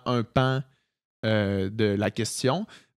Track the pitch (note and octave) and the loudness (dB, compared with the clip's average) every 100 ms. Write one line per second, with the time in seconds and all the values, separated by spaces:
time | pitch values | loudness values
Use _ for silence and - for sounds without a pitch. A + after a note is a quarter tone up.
0 | - B2 A2+ C3+ C3 C3 - _ _ _ | 0 -2 0 2 2 0 -6 _ _ _
1 | _ _ A2 A2 G2 G2 F#2+ G#2+ G#2+ G2+ | _ _ -2 0 0 0 -2 0 0 2
2 | G2+ - G#2+ - B2+ D#3+ G#3+ - _ | 0 -2 -6 -2 0 0 -6 -14 _